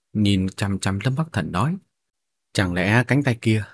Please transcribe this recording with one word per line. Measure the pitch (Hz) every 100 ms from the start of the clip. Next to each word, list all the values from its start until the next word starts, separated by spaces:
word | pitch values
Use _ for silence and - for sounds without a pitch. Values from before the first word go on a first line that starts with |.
| _
nhìn | 107 101 98 95
chằm | - 101 95
chằm | 98 98
Lâm | 127 131
Bắc | 160
Thần | 104 80
nói, | 85 135 196 _ _ _ _ _ _ _
"Chẳng | - 92
lẽ | 87 92 117 120
cánh | 135
tay | 139 117
kia | 113 110 101